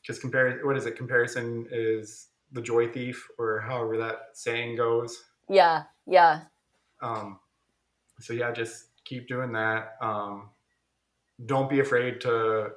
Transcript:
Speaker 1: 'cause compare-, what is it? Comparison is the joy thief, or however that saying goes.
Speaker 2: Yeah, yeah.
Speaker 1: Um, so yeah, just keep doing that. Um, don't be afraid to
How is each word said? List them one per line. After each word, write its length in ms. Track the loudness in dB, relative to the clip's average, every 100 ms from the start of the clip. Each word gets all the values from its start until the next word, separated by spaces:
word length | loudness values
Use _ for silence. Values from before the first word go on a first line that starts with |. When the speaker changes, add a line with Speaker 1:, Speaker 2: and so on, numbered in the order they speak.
| -14
Speaker 1:
'cause 140 | -10
compare-, 420 | -4 2 2 0 -2
what 120 | -2
is 80 | -2
it? 100 | -6
Comparison 680 | -2 2 2 -2 -6 -6 -6
is 580 | -2 0 -2 -4 -16 -20 _ _
the 80 | -10
joy 280 | 0 2 2
thief, 380 | -2 -8 -8 -14 -6
or 220 | -4 -2
however 360 | -4 -4 -2 -2
that 380 | -4 -6 -12 -8
saying 380 | -4 -4 -4 -2
goes. 480 | 2 2 -2 -10 -18 _ 2
Speaker 2:
Yeah, 360 | 6 6 4 -2 _ 4
yeah. 420 | 8 8 6 -2 _ _ _ _ _
Speaker 1:
Um, 380 | -8 -6 -8 -14 _ _ _ _ _ _ _ -20
so 120 | -8
yeah, 180 | -4 -2
just 520 | -2 -6 -8 -20 _ -14
keep 220 | -12 -8
doing 240 | -6 -4
that. 420 | -2 0 -2 -4 -6
Um, 500 | -4 -4 -6 -10 -16 _ _ _ _ _ _ _ _ -18 -2
don't 240 | 0 2
be 100 | 2
afraid 400 | 4 2 2 -2
to 520 | 0 2 2 0 -2